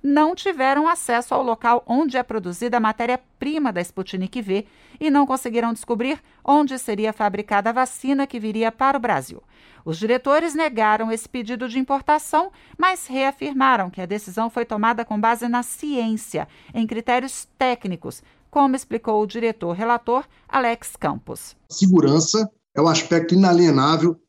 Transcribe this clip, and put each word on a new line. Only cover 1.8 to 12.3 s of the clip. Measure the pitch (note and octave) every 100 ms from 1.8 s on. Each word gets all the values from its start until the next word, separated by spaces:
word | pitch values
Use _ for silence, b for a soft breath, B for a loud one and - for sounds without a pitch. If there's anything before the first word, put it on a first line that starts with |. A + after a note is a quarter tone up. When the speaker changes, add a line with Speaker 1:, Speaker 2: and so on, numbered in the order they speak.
| -
Speaker 1:
onde | B3 D#4 B3+
é |
produzida | B3 A3 F3+ F3 A#3+ A#3+
a |
matéria-prima | A3 A3 A#3 B3+ _ _ C#4+ D#4 C4+
da | F3
Sputnik | F3 - F#3+ F#3 F#3 B3+
V | G3+ G3 G3+ b b b
e | D4+
não | C#4+ C#4
conseguiram | C4 B3 A#3 A#3
descobrir | A3+ - A3+ C4 D4+ b b
onde | - D4 C#4+ C4
seria | - G#3 A3
fabricada | G#3+ G#3 G3+ G#3 G3+ G#3
a |
vacina | A#3 B3+ - C4 C#4 C#4
que | A#3+
viria | G#3+ G#3+ A3+
para | A3+ C4+ C#4
o |
Brasil. | A#3 D#3 B2+ - _ b b b
Os | - D#3+
diretores | G#3+ B3+ C4+ D4 E4
negaram | D4 D#4+ A3 G#3+ G#3+ A3+
esse | A3+ -
pedido | B3 A3 A#3+ B3
de | B3
importação, | C4 C#4 C4+ D4+ -